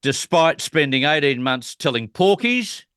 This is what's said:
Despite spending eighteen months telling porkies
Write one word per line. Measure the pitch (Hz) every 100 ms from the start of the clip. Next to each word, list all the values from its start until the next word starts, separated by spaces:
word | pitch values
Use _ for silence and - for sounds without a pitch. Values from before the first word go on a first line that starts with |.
Despite | 139 131 - 175 160 -
spending | - 160 143 131
eighteen | 139 151 143 127
months | 127 127 117
telling | - 147 120 110
porkies | - 185 196 240 247 220 - _